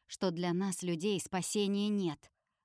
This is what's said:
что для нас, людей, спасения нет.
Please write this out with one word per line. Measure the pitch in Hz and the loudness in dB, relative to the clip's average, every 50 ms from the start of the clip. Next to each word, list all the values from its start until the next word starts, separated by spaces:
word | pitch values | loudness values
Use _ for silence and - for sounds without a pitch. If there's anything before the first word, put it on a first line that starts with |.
| _ | _
что | _ - - 202 185 | _ -4 0 0 0
для | 170 170 180 175 170 | 0 0 0 0 0
нас, | 180 196 196 185 - | 0 0 0 -2 -2
людей, | 180 180 170 160 175 214 202 175 | -2 -2 -2 0 0 0 0 0
спасения | - - - 180 175 - - 214 208 196 202 202 208 208 | -2 -2 -2 -2 -2 0 0 2 2 2 2 2 2 2
нет. | 208 202 190 165 147 - - - _ _ _ _ _ _ | 0 2 0 0 -2 -4 -12 -20 _ _ _ _ _ _